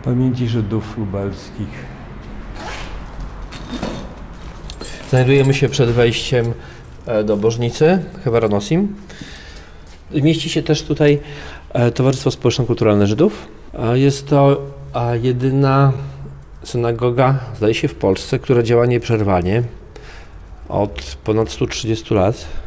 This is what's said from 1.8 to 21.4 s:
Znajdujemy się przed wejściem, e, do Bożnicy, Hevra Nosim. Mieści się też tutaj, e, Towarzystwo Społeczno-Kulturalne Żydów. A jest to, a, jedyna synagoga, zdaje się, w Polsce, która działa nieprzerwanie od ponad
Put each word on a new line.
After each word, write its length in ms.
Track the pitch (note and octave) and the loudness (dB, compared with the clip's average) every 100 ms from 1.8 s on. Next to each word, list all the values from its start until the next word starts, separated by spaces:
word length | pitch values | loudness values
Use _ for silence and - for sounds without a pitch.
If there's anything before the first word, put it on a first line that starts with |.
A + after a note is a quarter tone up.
| - - - - - - - - - - - - - - - - - - - - - - - - - - - - - - - - - | -14 -14 -14 -14 -14 -12 -12 -12 -10 -10 -10 -10 -12 -10 -10 -10 -12 -12 -10 -8 -6 -8 -12 -14 -16 -14 -14 -14 -14 -12 -12 -12 0
Znajdujemy 440 | C3 B2+ C#3 C3+ | 2 6 6 6
się 160 | C3+ C#3 | 4 2
przed 200 | C3+ A#2+ | 2 2
wejściem, 640 | A#2+ A#2 A2+ - B2+ A#2 A#2 - - - - - | 4 4 2 0 0 0 -4 -10 -18 -18 -16 -2
e, 180 | A2 | 0
do 140 | G#2+ G#2 | 2 2
Bożnicy, 640 | A2 A#2 A#2+ - D#3 F#3 D#3+ - | 2 2 -2 4 4 4 0 -6
Hevra 240 | - A#2 A2+ | 0 2 2
Nosim. 480 | G2+ G2+ D#3+ G3+ - - - - - - - - - - - - | 0 2 0 0 -4 -14 -16 -16 -16 -16 -18 -18 -20 -20 -20 -4
Mieści 380 | D3+ C#3+ E3 E3+ | 2 2 2 0
się 140 | E3 | -2
też 200 | D3 D3 | 0 0
tutaj, 360 | - D3 D3 D3 - - - - - | 0 2 4 4 0 -14 -14 -14 -6
e, 180 | - A#2+ | 0 2
Towarzystwo 400 | A#2 C3 C3 C#3+ | 4 2 2 -2
Społeczno-Kulturalne 760 | - C3+ - A#2 A#2 A2+ G#2 G#2 | 0 0 2 0 2 4 6 4
Żydów. 400 | G#2+ F#3 - - - - - | 4 2 2 -14 -18 -14 -4
A 160 | A2+ B2 | 0 4
jest 320 | C#3 C#3 - | 4 2 2
to, 340 | C#3+ C#3 C#3 - - - | 4 6 4 0 -12 -6
a, 220 | B2 A#2+ A#2+ | -4 0 0
jedyna 760 | B2 B2 C3 C3+ C#3 C3+ C#3 B2+ - - - - - - | 0 0 2 2 4 6 4 2 -6 -12 -14 -16 -18 -16
synagoga, 760 | - A#2+ A#2 A#2 B2 A#2+ B2+ C3+ - - | -6 -2 0 0 0 4 4 2 -2 0
zdaje 160 | G#2+ | 2
się, 140 | A2+ - | 2 0
w 80 | - | 0
Polsce, 440 | - F#2+ - C3 | 0 0 0 -4
która 240 | - B2 | 2 2
działa 220 | A2+ A#2+ A#2+ | 4 4 4
nieprzerwanie 800 | A#2+ A#2 A2+ G2+ F#2 F2 G#2+ A#2+ - - - - - - - - - - | 2 2 0 4 2 2 0 0 -8 -18 -18 -18 -18 -18 -18 -18 -18 -6
od 480 | F#2+ G2+ - - - | -2 -2 -4 -12 -10
ponad 260 | - A2 | -2 0